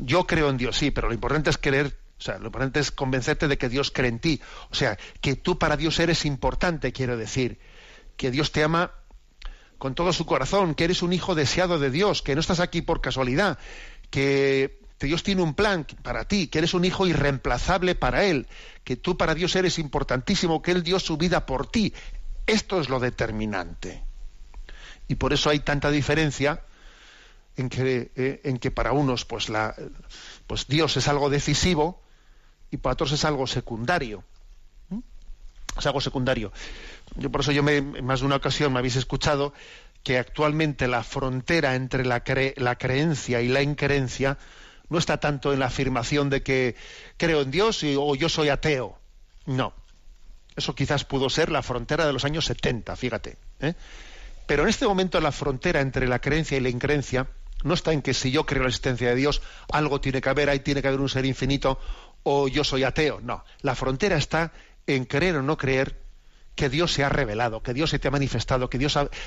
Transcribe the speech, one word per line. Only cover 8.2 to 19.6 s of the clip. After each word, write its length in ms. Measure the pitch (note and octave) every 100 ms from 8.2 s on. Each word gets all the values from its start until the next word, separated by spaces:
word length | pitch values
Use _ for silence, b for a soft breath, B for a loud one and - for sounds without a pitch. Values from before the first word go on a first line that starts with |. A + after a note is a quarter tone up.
| C3+
Dios 220 | C3 C#3+
te 100 | D3+
ama 280 | D3+ E3 F3 - - - - - - B B B
con 160 | C3+
todo 200 | B2+ F3+
su 120 | E3 D#3+
corazón, 500 | D3 C3 G3 F3+ C#3+
que 100 | E3
eres 160 | F3+
un 100 | F3
hijo 240 | F3+ - E3
deseado 420 | C3 - F3+ E3+
de 140 | C#3
Dios, 300 | C3+ G3+ D#3+
que 140 | - C#3
no 40 |
estás 220 | D#3+ F3
aquí 200 | F3 E3+
por 200 | C#3+ D#3+
casualidad, 580 | C#3 C3 B2+ C#3 G3+ C3 B B B B B
que, 720 | C#3+ C#3 C#3 C#3 C3+ C3+ - - -
que 100 | C#3
Dios 160 | D#3+
tiene 180 | - F#3+
un 140 | E3 C#3
plan 300 | G#3 F3+ C#3+ -
para 200 | - A#2
ti, 240 | A2 G3+ D3+
que 120 | D#3
eres 140 | D#3+
un 120 | F3+ F3+
hijo 200 | - F#3+
irreemplazable 920 | C#3+ C#3+ C3+ C#3+ B2 C#3+ F#3+ F3+ E3+
para 280 | C3 B2+
Él, 240 | G3 C#3+ - B B B -
que 100 | B2+
tú 220 | - F3
para 180 | E3+ D#3
Dios 200 | E3+
eres 220 | F#3